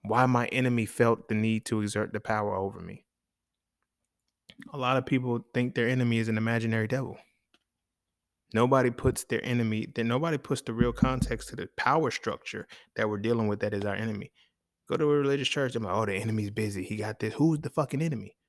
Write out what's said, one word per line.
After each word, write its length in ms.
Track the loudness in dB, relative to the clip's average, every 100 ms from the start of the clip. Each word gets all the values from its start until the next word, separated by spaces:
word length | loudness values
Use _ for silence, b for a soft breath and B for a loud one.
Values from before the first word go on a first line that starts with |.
Why 240 | 2 4 6
my 200 | 4 2
enemy 360 | 0 2 2 -2
felt 420 | 4 4 4 0
the 60 |
need 300 | 0 2 0 0
to 140 | -2
exert 320 | 0 -2 -2
the 80 | -4
power 360 | -2 -2 0 -2
over 240 | -4 -8
me. 260 | -14 -16 _ _ _ _ _ _ _ _ _ _ _ _ _ _ -20 -20 -14
A 60 | -4
lot 180 | 2 2
of 100 | 2
people 400 | 0 2 -2 -2
think 200 | -2 0
their 140 | 0 0
enemy 300 | 2 2 2
is 100 | 2
an 80 | 0
imaginary 500 | 2 0 2 0 0
devil. 320 | -2 -4 -10 _ _ _ _ _ _ _ _ _ _ _ _ _
Nobody 380 | 2 4 6 4
puts 340 | 2 0 0
their 200 | -4 -4
enemy, 420 | 0 0 0 -2 -4
that 100 | -4
nobody 340 | 0 0 -2 -4
puts 220 | -4 -4
the 100 | -4
real 180 | 0 0
context 560 | 4 2 4 -2 -2 -6
to 60 | -10
the 120 | -10 -2
power 340 | 2 2 2
structure 560 | -2 -4 -6 -8 -12 -12 B B -2
that 120 | -2
we're 100 | 0
dealing 280 | 0 2 2
with 120 | 0
that 120 | -2
is 120 | -2
our 100 | -2
enemy. 380 | -2 -4 -6 -12 b b b _ _ _
Go 80 | -2
to 80 |
a 140 | 2 2
religious 300 | 2 0 -2
church, 280 | -2 -2 -2
I'm 80 |
like, 100 | -2
"Oh, 100 | 0
the 100 | 0
enemy's 360 | -2 -2 -2 -2
busy. 320 | -4 -4 -4
He 140 | -6 -6
got 240 | -6 -4
this." 140 | -6
Who's 260 | 0 2 2
the 100 | -4
fucking 320 | -4 -4 -2
enemy? 340 | -4 -4 -10 _